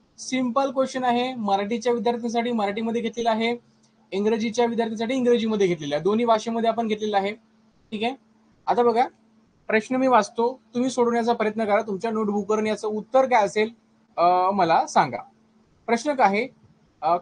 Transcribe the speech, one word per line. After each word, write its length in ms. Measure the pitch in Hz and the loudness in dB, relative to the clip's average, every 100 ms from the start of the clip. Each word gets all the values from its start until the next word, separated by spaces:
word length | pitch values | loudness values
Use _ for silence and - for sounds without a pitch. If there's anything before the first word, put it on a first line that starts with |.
| _ - | _ -20
Simple 540 | - 254 254 247 269 | -6 -2 0 0 0
question 320 | 262 262 262 | 0 -2 -2
आहे, 300 | 247 240 254 | 0 0 -2
मराठीच्या 580 | 254 208 196 202 233 247 | -4 -2 -2 -2 -2 -2
विद्यार्थ्यांसाठी 600 | 240 220 240 240 233 233 | 0 0 -2 -2 -2 -2
मराठीमध्ये 500 | 233 202 202 226 226 | -2 -2 -2 -4 -2
घेतलेला 280 | 226 233 233 | -4 -2 -2
आहे, 260 | 220 226 240 - _ _ _ _ | 0 0 -4 -8 _ _ _ _
इंग्रजीच्या 540 | 190 208 226 233 220 233 | -4 0 0 0 0 0
विद्यार्थ्यांसाठी 480 | 226 226 220 226 | 0 -4 -4 -2
इंग्रजीमध्ये 520 | 269 240 240 220 214 190 | 0 2 2 2 2 2
घेतलेला 280 | 165 147 | 0 -4
आहे, 100 | 147 | -2
दोन्ही 200 | 175 220 | 0 2
भाषेमध्ये 460 | 240 220 226 226 226 | 2 2 0 -2 -2
आपण 180 | 220 226 | -2 -2
घेतलेला 280 | 208 214 202 | -2 -2 -2
आहे. 160 | 196 226 _ _ _ _ _ | -2 -6 _ _ _ _ _
ठीक 120 | 208 | -6
आहे, 120 | 233 269 _ _ _ _ - | -4 -6 _ _ _ _ -2
आता 160 | 190 | 2
बघा, 240 | 240 226 302 - _ _ _ _ - | 4 4 0 -4 _ _ _ _ -2
प्रश्न 300 | 220 214 254 | -2 0 0
मी 100 | 262 | 2
वाचतो, 540 | 240 208 - 240 262 _ | 4 2 -2 -4 -4 _
तुम्ही 160 | 240 254 | -4 -2
सोडवण्याचा 420 | 247 240 233 226 | 0 0 2 0
प्रयत्न 320 | 233 214 214 | 0 0 -2
करा, 180 | 214 208 | 0 0
तुमच्या 280 | 220 190 226 | 0 -4 -4
नोटबुकवर 560 | 220 208 208 202 214 214 | -2 -2 -2 0 0 0
याचं 220 | 208 214 | -2 -4
उत्तर 380 | 214 214 262 262 | -6 0 2 4
काय 180 | 240 | 2
असेल, 260 | 202 214 214 - _ _ _ - | 2 0 -2 -4 _ _ _ 0
अ, 340 | 170 180 185 | 2 4 2
मला 360 | 202 165 180 302 | 2 4 2 2
सांगा. 300 | 220 147 117 - _ _ _ _ _ - | 0 0 -2 -12 _ _ _ _ _ -4
प्रश्न 280 | 226 294 | -2 -2
काय 120 | 262 208 | 2 2
आहे, 220 | 202 262 - _ _ _ _ | 2 -4 -10 _ _ _ _
अ, 140 | 151 175 | -2 -2